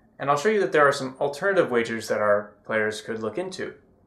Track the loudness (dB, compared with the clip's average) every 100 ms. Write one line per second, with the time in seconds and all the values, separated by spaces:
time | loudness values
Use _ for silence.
0 | _ _ -2 0 2 2 2 4 4 4
1 | -6 -4 -4 -2 0 2 2 2 0 -4
2 | -2 0 2 2 0 -16 -4 -2 0 -4
3 | -8 -6 -6 -6 -8 -8 -10 -12 _ _